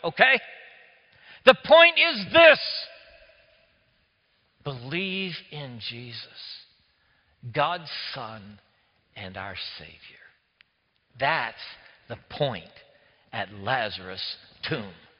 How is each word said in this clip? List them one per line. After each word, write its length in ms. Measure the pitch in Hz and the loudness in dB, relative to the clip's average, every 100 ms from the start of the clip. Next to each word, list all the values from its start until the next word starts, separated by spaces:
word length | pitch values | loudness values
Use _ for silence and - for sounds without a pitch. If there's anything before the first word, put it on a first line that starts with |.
okay? 360 | 170 170 254 262 - - - - - - _ _ - - | -8 2 4 4 -2 -20 -20 -20 -20 -20 _ _ -20 4
The 120 | - 247 | 6 6
point 340 | - 320 339 311 | 8 8 8 6
is 280 | 330 247 175 | 0 0 2
this. 260 | 294 330 277 - - - - - - - _ _ _ _ _ _ _ _ _ _ _ _ _ | 8 10 8 2 -8 -12 -20 -20 -20 -20 _ _ _ _ _ _ _ _ _ _ _ _ _
Believe 680 | 143 127 123 165 190 190 190 156 - | -12 -10 -8 -6 -6 -6 -8 -10 -14
in 300 | 147 139 120 - | -14 -12 -12 -14
Jesus, 360 | 120 123 113 - - - - - _ _ _ _ _ _ _ 123 | -14 -16 -16 -18 -20 -20 -20 -20 _ _ _ _ _ _ _ -8
God's 380 | 127 147 175 156 - - | -2 -2 -2 -10 -12 -10
Son 440 | 139 113 110 101 104 _ _ _ _ _ - | -12 -12 -14 -18 -20 _ _ _ _ _ -16
and 200 | 98 95 | -14 -12
our 200 | 98 92 - - | -12 -12 -14 -14
Savior. 180 | 78 80 - - - _ _ _ _ _ _ _ _ 120 | -20 -20 -20 -20 -20 _ _ _ _ _ _ _ _ -4
That's 380 | 135 156 117 - - - - - - | -2 0 -4 -10 -20 -20 -20 -20 -18
the 100 | 117 _ | -18 _
point 340 | - 143 101 82 - - _ _ _ _ | -6 -4 -4 -14 -20 -20 _ _ _ _
at 200 | 113 95 | -10 -10
Lazarus' 840 | 101 101 131 107 90 92 92 - - - - - | -8 -4 -2 -4 -8 -14 -12 -12 -14 -20 -14 -8
tomb. 240 | 151 101 85 - | -8 -8 -18 -20